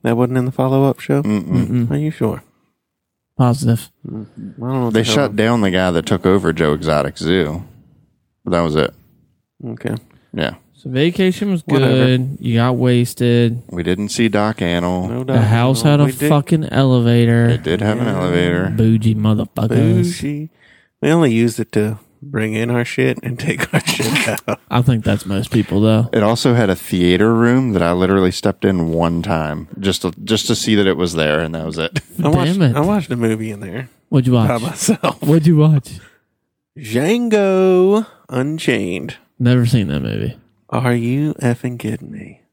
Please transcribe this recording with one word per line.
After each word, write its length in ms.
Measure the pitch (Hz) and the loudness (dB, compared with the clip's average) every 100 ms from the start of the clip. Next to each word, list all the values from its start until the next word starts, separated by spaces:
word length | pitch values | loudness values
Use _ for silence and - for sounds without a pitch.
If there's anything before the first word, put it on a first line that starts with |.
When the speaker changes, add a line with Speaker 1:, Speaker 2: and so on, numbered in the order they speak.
Speaker 1:
That 120 | 117 117 | 0 0
wasn't 220 | 123 127 | 0 0
in 80 | 127 | -2
the 60 | |
follow-up 480 | 127 131 135 139 - | -2 0 2 2 -2
show? 240 | - 143 | -2 -2
Speaker 2:
Mm-mm. 200 | 143 104 85 123 117 | 0 -2 -2 -2 0
Speaker 3:
Mm-mm. 240 | 123 117 | -2 -2
Speaker 1:
Are 60 | 143 | -2
you 140 | 151 | -4
sure? 320 | 156 110 - _ _ _ _ _ _ _ _ _ - | -2 -4 -4 _ _ _ _ _ _ _ _ _ 0
Speaker 3:
Positive. 540 | 123 123 120 117 - _ - | 0 2 0 0 -4 _ -14
Speaker 1:
Mm, 200 | 110 104 - 101 92 | -14 -14 -16 -18 -10
I 20 | |
don't 0 | |
know 260 | 120 131 120 | -6 -4 0
what 80 | |
Speaker 2:
They 80 | 113 | 0
Speaker 1:
the 40 | 117 | 2
hell. 80 | 147 | 0
Speaker 2:
shut 200 | 131 104 | 0 0
down 260 | 110 120 | 2 2
the 100 | 98 | 2
guy 200 | 90 92 | 2 2
that 140 | 82 80 | 0 0
took 200 | 95 95 | 0 2
over 280 | 98 87 | 2 2
Joe 200 | 78 78 | 0 0
Exotic 440 | 73 76 76 69 - | 0 0 0 -2 -4
Zoo. 460 | 80 92 76 85 101 - _ _ _ _ _ _ - | -2 0 0 -4 -10 -20 _ _ _ _ _ _ -4
But 60 | |
that 100 | 87 | -2
was 140 | 82 76 | 0 0
it. 180 | 71 _ _ _ _ _ _ _ 123 | -2 _ _ _ _ _ _ _ -14
Speaker 1:
Okay. 300 | 113 113 123 _ _ _ | -10 -8 -8 _ _ _
Speaker 2:
Yeah. 240 | - 69 - _ _ | -6 -6 -6 _ _
Speaker 3:
So 140 | 139 | -6
vacation 600 | 135 170 180 185 180 202 | -2 0 2 -2 0 -2
was 120 | 180 156 | -4 0
Speaker 1:
Whatever. 260 | 139 135 | 2 2
Speaker 3:
good. 440 | 131 127 127 131 139 | 4 2 2 -2 -6
You 160 | 127 113 | -2 0
got 220 | 123 123 | 2 2
wasted. 840 | 127 120 120 - 120 120 117 117 - | 2 2 0 0 2 4 2 -2 -8
Speaker 2:
We 140 | 87 | -6
didn't 260 | 82 92 104 | -2 -2 -4
see 200 | - 113 | 0 0
Doc 280 | 104 107 110 | 2 0 -2
Antle. 520 | 90 87 87 90 95 | -2 0 -2 -2 -4
Speaker 1:
No 140 | 123 131 | -6 0
Doc 100 | 127 | 2
Speaker 3:
The 60 | |
house 400 | 107 117 123 135 | 2 2 2 2
Speaker 1:
Antle. 20 | 156 | 2
Speaker 3:
had 140 | 147 | 2
a 60 | 143 | 2
Speaker 1:
We 60 | |
did. 160 | 127 147 | 0 0
Speaker 3:
fucking 340 | 151 143 165 156 | 0 2 -2 0
elevator. 840 | - 135 123 117 117 117 117 117 | 0 2 4 4 4 4 4 2
Speaker 2:
It 140 | 117 | 0
did 180 | - 90 | -2 -2
have 160 | 101 110 | 0 0
an 60 | 117 | -2
Speaker 1:
Yeah. 120 | 92 | -2
Speaker 2:
elevator. 560 | 90 87 87 87 95 110 | 0 0 2 0 -2 0
Speaker 3:
Bougie 380 | 113 113 113 107 | 2 2 2 0
motherfuckers. 520 | 107 107 110 - 107 | 0 0 -2 -4 0
Speaker 1:
Bougie. 840 | 117 160 180 175 170 143 147 156 _ _ _ _ _ | 2 2 2 0 -4 -6 -6 -10 _ _ _ _ _
We 80 | 143 | 0
only 220 | 165 147 | 2 2
used 260 | 113 117 113 | 2 0 -2
it 140 | 110 | -4
to 260 | 107 107 110 _ _ | -2 -2 -6 _ _
bring 320 | 143 110 110 | -10 -6 -4
in 160 | 110 117 | -4 -2
our 140 | 120 120 | -2 -2
shit 320 | - 131 123 | -2 -2 -2
and 140 | 127 123 | -8 -6
<laughs> 0 | |
take 340 | 156 - - | -6 -4 -2
our 80 | - - | -2 -2
shit 440 | - 113 131 117 104 - | -4 -2 -2 -2 -4 -6
out. 140 | 104 _ | -8 _
Speaker 3:
I 100 | 123 | 0
think 220 | 123 117 | 2 0
that's 220 | 107 101 95 | 0 -2 -2
most 260 | 98 113 | -6 -2
people, 300 | 117 98 98 | -2 0 2
though. 280 | 110 110 120 | 2 2 2
Speaker 2:
It 100 | 113 | 0
also 300 | 104 117 135 | 0 2 2
had 160 | 120 104 | 2 2
a 60 | 90 | 0
theater 560 | - 92 87 90 107 | -2 0 2 4 4
room 400 | 117 117 127 127 | 4 4 2 2
that 80 | 95 | 0
I 80 | 85 | 0
literally 400 | 87 92 98 92 | 2 2 2 2
stepped 320 | - 104 - | 0 -4 0
in 260 | 101 92 82 | 0 0 0
one 300 | 82 85 85 | 0 0 -2
time 460 | 85 82 76 76 85 - | -2 -4 -4 -8 -12 -6
just 220 | 98 90 | -4 -4
to, 80 | 92 - | -6 -8
just 240 | 101 110 - | -4 -2 -2
to 80 | 113 | -4
see 200 | - 107 | 0 2
that 120 | 98 | 2
it 80 | 80 | 0
was 180 | 87 | -2
there, 280 | 80 76 76 | 0 0 0
and 120 | 80 82 | -2 -6
that 100 | 80 | -8
was 120 | 80 | -6
it. 220 | 80 151 - | -6 -6 -8
<laughs> 120 | - | -4
Speaker 1:
I 60 | 160 | 0
watched, 240 | 143 147 | 2 0
Speaker 3:
Damn 80 | 190 | 2
it. 140 | 147 143 | 2 2
Speaker 1:
I 20 | |
watched 280 | 165 208 147 | 0 0 -2
a 60 | 120 | -2
movie 340 | 113 110 110 | 0 -2 -6
in 80 | 101 | -10
there. 300 | 98 104 131 _ _ | -12 -12 -14 _ _
Speaker 3:
What'd 200 | 147 127 | 0 4
you 60 | |
watch? 140 | 123 110 | 2 2
Speaker 1:
By 100 | 117 123 | 0 -4
myself. 520 | - - 214 165 - | -4 -2 0 -2 -2
Speaker 3:
What'd 240 | - 165 156 | 2 4 4
you 100 | 151 | 4
watch? 420 | 156 147 - - - _ _ _ _ _ _ - | 4 4 -2 -18 -20 _ _ _ _ _ _ -18
Speaker 1:
Django 1300 | 117 117 156 240 240 214 196 190 190 185 185 208 214 _ - | -6 -2 0 0 2 2 2 2 4 4 4 2 -2 _ -8
Unchained. 880 | 127 135 160 - 113 95 90 - - _ _ | -4 -4 -2 -2 0 -2 -6 -8 -14 _ _
Speaker 3:
Never 280 | 123 127 120 | 2 4 4
seen 220 | 120 90 | 2 0
that 120 | 71 | -4
movie. 360 | 60 53 55 - _ _ _ | -4 -6 -6 -8 _ _ _
Speaker 1:
Are 220 | 117 127 | -2 0
you 400 | 120 117 135 151 - | 0 0 -2 -2 -2
effing 440 | 127 120 127 120 | -2 -2 -6 -8
kidding 320 | 107 110 - | -8 -8 -12
me? 300 | 214 - 101 _ | -16 -18 -20 _